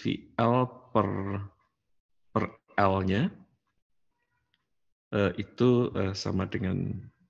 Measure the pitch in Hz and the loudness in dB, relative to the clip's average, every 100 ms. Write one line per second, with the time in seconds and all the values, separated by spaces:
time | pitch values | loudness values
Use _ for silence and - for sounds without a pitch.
0 | - - - - 117 127 123 - - 110 | -4 -6 -6 0 2 2 0 -4 -4 0
1 | 98 98 98 101 98 _ _ _ _ _ | 0 -2 -4 -6 -8 _ _ _ _ _
2 | _ _ _ 110 92 - _ - 98 95 | _ _ _ -4 -4 -8 _ 0 2 2
3 | 95 98 190 - - _ _ _ _ _ | 2 0 0 -4 -20 _ _ _ _ _
4 | _ _ _ _ _ _ _ _ _ _ | _ _ _ _ _ _ _ _ _ _
5 | - 104 98 - - - 123 123 123 - | -4 0 0 0 -6 2 4 4 2 -2
6 | 95 98 98 95 95 98 95 95 98 98 | -2 -2 -4 -2 -2 -4 -2 -2 -4 -6
7 | - _ _ | -12 _ _